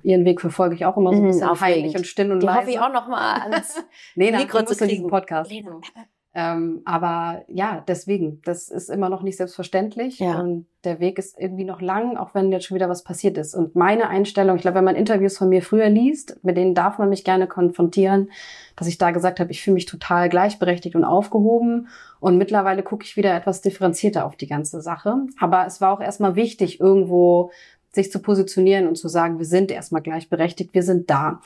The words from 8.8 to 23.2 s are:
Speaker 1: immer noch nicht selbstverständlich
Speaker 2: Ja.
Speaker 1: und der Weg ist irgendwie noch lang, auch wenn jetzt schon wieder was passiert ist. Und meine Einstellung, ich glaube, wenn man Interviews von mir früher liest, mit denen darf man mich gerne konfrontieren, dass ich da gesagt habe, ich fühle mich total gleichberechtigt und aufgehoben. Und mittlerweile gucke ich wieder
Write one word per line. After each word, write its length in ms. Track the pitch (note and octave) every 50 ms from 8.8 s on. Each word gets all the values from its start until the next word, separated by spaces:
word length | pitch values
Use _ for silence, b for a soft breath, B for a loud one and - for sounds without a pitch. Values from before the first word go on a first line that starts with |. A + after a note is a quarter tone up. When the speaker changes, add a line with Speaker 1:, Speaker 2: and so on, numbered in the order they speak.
| - -
Speaker 1:
immer 200 | - G3 F#3+ F#3
noch 120 | F#3+ E3+
nicht 140 | F#3 G3 F#3+
selbstverständlich 840 | - F#3 F3+ - - F3 - - F#3+ G#3 G#3+ - A#3 A#3+ C4 B3+ -
Speaker 2:
Ja. 200 | F#3+ F3 E3+ E3
Speaker 1:
und 260 | F3+ F3 F3 E3+ E3+ _ _ _ -
der 160 | F3+ E3 D#3+
Weg 180 | F3 F#3 F#3 F#3+
ist 180 | F#3+ - -
irgendwie 280 | - F#3+ F#3 F#3 F#3 F#3+
noch 160 | F#3+ F3+ E3+
lang, 340 | F#3 F3 F#3 G#3 A#3 B3 A#3
auch 180 | - F#3 - -
wenn 200 | G3 F#3+ F#3+ F#3+
jetzt 120 | F3+ F3+
schon 100 | - F#3+
wieder 120 | F#3 F#3
was 160 | F3 F3+ F3 -
passiert 340 | - E3 - - G3 -
ist. 160 | D#3 D3+ D3+ -
Und 220 | F3+ E3 D#3+ -
meine 320 | F3+ F3 G3 G#3+ A3+ A3+
Einstellung, 480 | - F3+ F#3+ G3+ G3+ - G3+ F#3+ F#3+ F#3
ich 60 | F3
glaube, 140 | - F#3 F3+
wenn 100 | F#3+ F#3
man 100 | F#3+ -
Interviews 420 | - A3 G#3+ A3 F#3+ G3 G3 G3
von 120 | - F#3+ F#3
mir 120 | F#3 F3+
früher 280 | F3+ - G#3 A3 A3 G#3+
liest, 520 | G#3 A3+ A#3+ C#4 D#4 D4 - - - -
mit 140 | - F#3 F3
denen 180 | F3+ F#3 F#3 F3
darf 260 | F3+ F3 G3+ G3+ -
man 100 | G#3 G3
mich 160 | G3 F#3+ -
gerne 220 | F#3+ F#3 F#3+ F#3+
konfrontieren, 840 | F#3 - F#3 F3 F3 F3 - F3 E3+ - G3 F#3+ F#3+ G3 G3 G3 G3 B B B B B B B B B
dass 100 | - F3
ich 100 | E3+ E3+
da 140 | - F#3 E3+
gesagt 300 | E3+ F3 F3 F#3 F3+ -
habe, 100 | F3 F3
ich 100 | - -
fühle 120 | - G3+ F#3+
mich 140 | F3 F3+
total 420 | - - - - - F3 F3 F3 F3
gleichberechtigt 680 | F3 F3+ F#3+ G#3 G#3 - F3+ F3 F3 F3 - E3+ -
und 80 | E3+ -
aufgehoben. 840 | - E3+ G3 G#3 - - G#3+ G#3 A3 A#3 A#3 A#3+ A#3 A#3 A#3+ A#3+ B B B B B B B
Und 160 | - F#3+ F3+
mittlerweile 440 | F3+ G3+ G3 G#3+ G3+ F#3+ F#3+ F#3 G3
gucke 220 | F#3+ - G#3+ G#3 -
ich 140 | - -
wieder 180 | G#3+